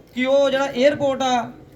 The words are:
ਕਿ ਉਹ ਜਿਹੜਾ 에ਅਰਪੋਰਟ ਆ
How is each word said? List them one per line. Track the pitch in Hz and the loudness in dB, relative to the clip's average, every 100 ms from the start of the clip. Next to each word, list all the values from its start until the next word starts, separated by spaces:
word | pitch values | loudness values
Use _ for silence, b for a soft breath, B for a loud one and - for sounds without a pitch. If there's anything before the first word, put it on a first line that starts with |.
| - 240 | -14 -4
ਕਿ | 262 | 0
ਉਹ | 277 277 | 2 2
ਜਿਹੜਾ | 262 277 | 0 -2
에ਅਰਪੋਰਟ | 240 277 294 277 262 | 2 2 2 -2 -2
ਆ | 262 247 - - - | -2 -2 -4 -12 -20